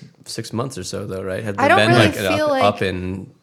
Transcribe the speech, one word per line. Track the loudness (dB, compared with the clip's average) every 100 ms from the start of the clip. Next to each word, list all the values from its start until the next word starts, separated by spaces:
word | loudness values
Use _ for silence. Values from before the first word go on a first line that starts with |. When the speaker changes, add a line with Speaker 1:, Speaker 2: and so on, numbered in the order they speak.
| -20 _
Speaker 1:
six | -14 -10 -6
months | -6 -6 -8
or |
so, | -8 -8
though, | -8 -8
right? | -6 -6
Has | -4 0
Speaker 2:
I | 4
Speaker 1:
there |
Speaker 2:
don't | 6
Speaker 1:
been, | 6
Speaker 2:
really | 6 4
Speaker 1:
like, | 2
an | 0 0
Speaker 2:
feel |
Speaker 1:
up, | 0
Speaker 2:
like | 2
Speaker 1:
up | 2 2
in | -2 -2 -4 -6 -10 _